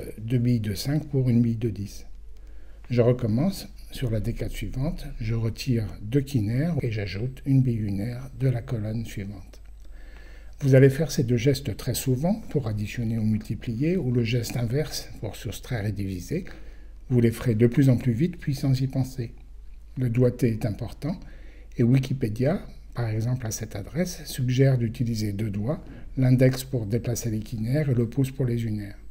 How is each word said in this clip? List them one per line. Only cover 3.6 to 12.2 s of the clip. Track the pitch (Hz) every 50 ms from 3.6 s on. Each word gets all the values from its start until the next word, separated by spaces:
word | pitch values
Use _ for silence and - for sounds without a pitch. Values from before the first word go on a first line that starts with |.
| - - - - - -
sur | - - 131 117
la | 110 107
décade | 98 113 113 - 117 104
suivante, | - - 117 104 - 127 135 165 196 - - 143 - -
je | 113 110 117
retire | 113 110 113 110 - - 139 120 113 107 92 87 -
deux | 104 107 120 143
quinaires | 139 - - 120 101 104 120 131 151 175 165 139
et | - 120
j'ajoute | 104 110 98 95 95 98 117 131 - - -
une | 139 135 131
biunaire | 123 120 117 107 107 101 101 98 101 123 120 123 131 - - 113
de | 131 131
la | 117 117
colonne | - - 123 110 104 110 110 117 110
suivante. | - - 107 95 101 104 92 - - - - - - - - - - - - - - - - - - - - - - - -
Vous | 143 135 135
allez | 131 135 135
faire | 131 139 160 139
ces | - -
deux | 131 110 123
gestes | 117 110 143 135 - - 113 104
très | - - 131
souvent | 110 - - 135 127 123